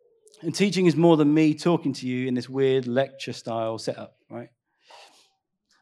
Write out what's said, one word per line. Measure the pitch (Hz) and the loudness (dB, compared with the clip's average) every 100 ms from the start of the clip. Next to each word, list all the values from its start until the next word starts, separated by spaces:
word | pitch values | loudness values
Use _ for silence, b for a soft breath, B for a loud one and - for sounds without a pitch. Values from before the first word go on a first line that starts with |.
| _ _ _ _ | _ _ _ _
And | 165 - | -8 -2
teaching | 202 175 180 | 0 2 2
is | 147 | 4
more | 170 160 | 6 6
than | 147 | 4
me | 156 156 | 4 2
talking | 147 175 165 143 | 2 0 0 -2
to | 123 127 | -6 -6
you | 127 131 | -4 -4
in | 123 | -4
this | 123 | -6
weird | 131 135 131 123 | -2 0 0 0
lecture | 123 135 - - | -2 -2 -6 -14
style | 117 - 113 113 110 | -12 -8 -6 -6 -6
setup, | - 117 104 _ _ | -8 -10 -14 _ _
right? | 117 123 _ _ b b b b b b _ _ _ _ _ | -18 -18 _ _ b b b b b b _ _ _ _ _